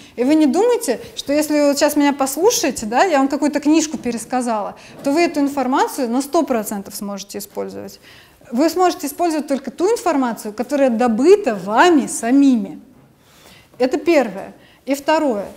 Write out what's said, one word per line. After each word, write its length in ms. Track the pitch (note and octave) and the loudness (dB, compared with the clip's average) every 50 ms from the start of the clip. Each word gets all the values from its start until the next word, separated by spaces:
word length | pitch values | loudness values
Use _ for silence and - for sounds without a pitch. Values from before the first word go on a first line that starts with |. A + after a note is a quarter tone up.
| - - - | -20 -18 -6
И 80 | - B3 | -2 0
вы 100 | C4 D#4 | 2 4
не 120 | D#4 D#4 | 4 4
думайте, 520 | C4+ B3 F4 A4 B4 A#4+ A4+ - C#4+ A3 G3+ - - - | 4 4 2 2 2 2 0 0 -4 -4 -4 -6 -14 -16
что 160 | - - - C#4+ | -14 -6 -2 -2
если 200 | D4+ D4+ D4+ D4+ D4 | -2 0 0 0 2
вы 60 | D4 C#4+ | 2 2
вот 100 | C#4 C#4+ | 2 2
сейчас 180 | D#4 D4 D4+ | 0 0 2
меня 160 | D4 C#4+ C#4+ C#4 | 2 2 2 2
послушаете, 760 | C#4 C#4 C4+ - D4 F4 A#4 A#4+ - - C#4+ A3+ - A3+ | 0 -2 -4 -2 2 2 2 2 2 -2 -2 -4 -4 -6
да, 180 | G#3 A#3 C4 F4 | -4 0 2 2
я 140 | G4 D#4 C4+ | 2 4 2
вам 100 | C4+ C4+ | 2 2
какую-то 320 | D4+ C4 D4+ D4 D4 C#4+ | 0 0 -2 0 -2 0
книжку 380 | - D4 D#4 E4 D#4 D#4 - - | 2 2 2 2 2 0 -6 -8
пересказала, 760 | - B3 A3+ A3+ - - B3+ B3+ B3 A#3+ A3+ G#3+ G3 F#3 F#3+ - - - - - - | -6 -6 -8 -8 -8 -6 -4 -4 -2 -2 -4 -4 -6 -8 -10 -14 -20 -20 -18 -6 -4
то 80 | C#4+ C#4 | -2 2
вы 80 | E4+ | 2
эту 180 | F4 E4 - D4 | 2 0 2 0
информацию 680 | C#4+ C#4 C#4+ C#4+ C4 B3+ B3+ D#4+ G#4+ A#4 - - C4 A3+ | -2 0 0 -2 -2 0 0 0 0 0 -2 -4 -4 -2
на 120 | A#3 C4+ C4+ | -2 -2 -2
сто 200 | - - E4+ D4+ | 0 0 0 0
процентов 520 | D#4+ B3+ A3 G#3 - A3 G3+ G3 - - | 2 -2 -4 -2 -4 -8 -8 -10 -10 -12
сможете 420 | - G#3+ G3+ G3+ F#3+ F#3+ - - G3+ | -10 -10 -8 -10 -10 -12 -12 -12 -14
использовать. 600 | G3+ - - G3+ G3 F#3+ F#3+ G3 G3+ G3 - - _ - - - - _ _ _ _ - | -14 -12 -10 -10 -10 -10 -10 -14 -14 -16 -18 -20 _ -20 -20 -20 -20 _ _ _ _ -8
Вы 180 | A#3+ A3+ D#4 D#4+ | -2 0 0 0
сможете 380 | D#4+ F4+ F#4 F4 E4+ - - | 2 2 2 2 2 -2 -8
использовать 400 | C4+ - - F4 E4+ D#4 D#4 C#4+ | -10 -4 -2 -2 -2 0 -2 -2
только 240 | - C#4 B3 - A#3+ | -4 -4 -6 -6 -10
ту 140 | - - E4 | -6 -2 0
информацию, 680 | G#4 A#4 A#4 - F4+ D#4 C#4 B3+ A#3+ G#3+ - - G#3+ G#3 | 0 0 0 0 -2 0 0 0 -2 -4 -6 -8 -12 -8
которая 380 | - - - C#4+ C#4 C#4 C4 | -8 -8 -4 0 0 2 2
добыта 640 | A#3 A3 B3 B3 A3 G#3 C4 F4 G4+ G#4 G#4 B3 A3 | 2 2 0 0 2 2 6 6 6 6 4 -2 -4
вами 520 | G3 F3 G3 G#3+ B3 E4 F4+ E4+ C#4 G#3+ F#3 | -4 -6 -2 4 4 6 6 6 4 2 0
самими. 720 | - - A3+ A3+ C4 C#4 C#4+ C#4 B3 A3+ G3 - D#3 - - - _ _ _ _ _ _ _ _ _ _ _ - - - _ _ _ - | -6 -6 -2 2 4 4 4 4 4 2 -2 -6 -10 -16 -20 -20 _ _ _ _ _ _ _ _ _ _ _ -20 -20 -20 _ _ _ -2
Это 200 | B3 C4 F4 D4 | -2 -2 -2 -2
первое. 560 | - F4 E4+ C#4+ A#3+ G#3+ F#3+ F#3+ F3+ G3 - - - _ _ _ - | 0 2 2 2 2 0 -4 -10 -14 -14 -16 -20 -20 _ _ _ -6
И 80 | B3 C#4 | -4 -4
второе. 520 | C#4 - - D#4 D#4+ D#4 C#4 A3 G3+ F#3 D#3+ - | -4 0 0 0 2 2 0 -2 -2 -6 -10 -14